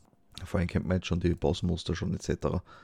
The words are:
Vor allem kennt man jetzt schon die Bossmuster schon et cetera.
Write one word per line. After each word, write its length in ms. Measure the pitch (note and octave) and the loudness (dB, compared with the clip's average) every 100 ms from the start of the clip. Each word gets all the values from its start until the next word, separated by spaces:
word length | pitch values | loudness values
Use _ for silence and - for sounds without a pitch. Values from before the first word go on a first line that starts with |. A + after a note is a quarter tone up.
| _ _ _ - | _ _ _ -16
Vor 140 | - F2+ | -4 -2
allem 100 | F2 | 0
kennt 180 | - - | 0 2
man 120 | F#2 | 0
jetzt 80 | - | 2
schon 140 | F2 | 2
die 140 | E2+ | 2
Bossmuster 600 | - D2 - F2+ E2+ - | 2 2 2 0 0 -2
schon 200 | E2 - | -2 -2
et 80 | - | -4
cetera. 400 | - - - F#2 - - | -2 -2 0 -2 -4 -20